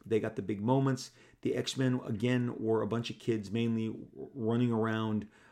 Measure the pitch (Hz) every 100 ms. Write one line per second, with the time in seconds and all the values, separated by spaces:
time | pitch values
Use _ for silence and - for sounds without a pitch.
0 | - 110 107 - 98 104 107 135 135 127
1 | - - - _ - 127 123 127 131 127
2 | - 110 120 127 120 117 110 113 107 113
3 | 117 110 - 113 98 110 117 113 110 -
4 | - - 131 - 110 117 123 113 110 110
5 | 110 107 101 - -